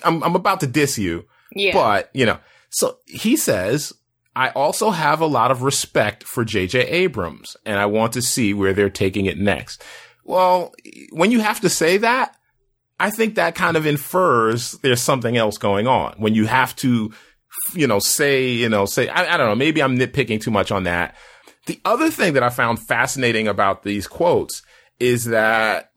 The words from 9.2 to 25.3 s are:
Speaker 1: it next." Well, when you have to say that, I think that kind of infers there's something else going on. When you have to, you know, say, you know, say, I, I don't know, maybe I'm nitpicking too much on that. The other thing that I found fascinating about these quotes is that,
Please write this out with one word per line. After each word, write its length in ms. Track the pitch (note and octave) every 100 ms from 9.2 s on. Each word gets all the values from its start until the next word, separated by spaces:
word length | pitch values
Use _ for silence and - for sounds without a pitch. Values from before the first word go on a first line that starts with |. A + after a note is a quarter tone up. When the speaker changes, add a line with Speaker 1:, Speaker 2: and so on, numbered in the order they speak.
| G2
Speaker 1:
it 120 | D#2+
next." 440 | G2+ C#2+ - - - - - _
Well, 480 | - F#3 F3+ F3+ E3 - - - -
when 180 | D#3 G3
you 100 | A#3+
have 200 | G#3+ A3+
to 80 | F#3
say 300 | - E3 G3
that, 360 | A3+ C4 - _ _ _ _ _ _ -
I 120 | G3+
think 240 | G#3+ A3+
that 200 | A3 E3+
kind 220 | E3 E3+ D#3+
of 100 | D#3
infers 840 | D3 - F#3 F3 A#2+ A2 A#2+ - -
there's 200 | C3+ A#2+
something 340 | - C3+ A#2 A#2
else 220 | G#2+ -
going 280 | G#2+ G2+ B2
on. 280 | A2+ D2 -
When 180 | G#2+
you 120 | A2 G#2+
have 280 | C3 B2 -
to, 360 | C3 A#2 G#2+ - _ _ _ - -
you 120 | F3 C3
know, 120 | G2+
say, 500 | - - C#3+ C3+ B2+
you 220 | A#2 A#2
know, 160 | G#2 G2
say, 200 | - -
I, 260 | F3 E3
I 20 | E3+
don't 120 | A#2
know, 40 |
maybe 280 | A2 D#3 D#3
I'm 160 | C3+ B2+
nitpicking 420 | B2+ C#3 A#2+ A2
too 100 | A#2
much 200 | G#2 F2+
on 120 | G2+
that. 300 | F2 F2 E2+ - - - - _ -
The 120 | -
other 260 | C#4+ B3+ D#4+
thing 220 | - G3
that 100 | C3+
I 60 | A#2+
found 300 | B2 A#2 A2+
fascinating 680 | - A#2+ B2+ C3+ A#2+ A2 G#2+
about 340 | G2+ G2 F#2+
these 240 | G2+ G#2 -
quotes 560 | - E3+ A#2 C#2+ - - _ _ _
is 280 | B2 A#2+
that, 640 | A#2